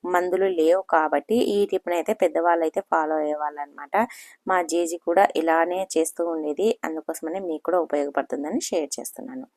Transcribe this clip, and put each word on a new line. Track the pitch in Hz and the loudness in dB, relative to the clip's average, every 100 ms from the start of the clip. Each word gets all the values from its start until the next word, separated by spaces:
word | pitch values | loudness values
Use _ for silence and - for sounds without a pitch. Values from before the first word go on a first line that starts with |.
| 180 | 0
మందులు | 180 180 185 190 | 0 2 0 0
లేవు | 175 160 180 - | 2 4 4 4
కాబట్టి | 165 156 143 - 226 - | 2 2 0 0 0 2
ఈ | 202 202 | 0 0
టిప్ని | 185 - 175 | -2 -2 -2
అయితే | 160 | -2
పెద్దవాళ్ళు | 170 175 160 170 170 160 | 0 0 2 2 4 2
అయితే | 175 - | -2 -2
ఫాలో | 165 156 156 | 0 0 0
అయ్యేవాళ్ళు | 151 151 151 147 | -2 -2 -4 -6
అనమాట. | 143 143 143 196 240 - - - - | -14 -12 -2 0 0 -4 -20 -16 0
మా | 185 | 0
జేజీ | 170 165 170 170 | 2 0 -2 -4
కూడా | - 170 202 | 0 4 4
ఇలానే | - 160 165 170 180 190 | 2 2 4 4 0 -2
చేస్తూ | 165 160 - 170 | 0 -2 -2 -4
ఉండేది, | 160 151 147 208 - | -2 -4 0 0 0
అందుకోసమనే | 160 160 - 165 160 185 | -4 -6 -8 -8 -6 -8
మీకు | 185 156 | -6 -6
కూడా | - 175 | -2 -2
ఉపయోగపడుతుందని | 156 147 143 143 135 160 147 226 | 0 -2 -2 -2 -4 -6 -4 -4
షేర్ | - 185 143 | -2 -4 -4
చేస్తున్నాను. | - - - - 131 - | -6 -8 -10 -12 -12 -14